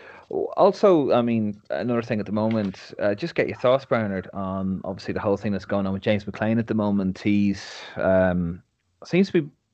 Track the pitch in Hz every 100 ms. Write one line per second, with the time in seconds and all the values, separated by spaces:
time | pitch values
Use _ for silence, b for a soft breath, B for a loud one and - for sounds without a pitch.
0 | B B B - - - 185 190 208 165
1 | 120 117 120 113 107 101 - 71 113 120
2 | 117 110 98 107 110 113 101 92 - -
3 | 101 101 165 - - 104 123 131 - 120
4 | 107 95 - - 95 95 95 92 - 98
5 | - 90 110 101 110 95 - 101 95 95
6 | - 104 101 - 107 113 110 110 104 101
7 | 92 95 107 104 101 98 - - - -
8 | 92 92 92 90 85 87 - _ _ _
9 | - 175 196 180 147 - _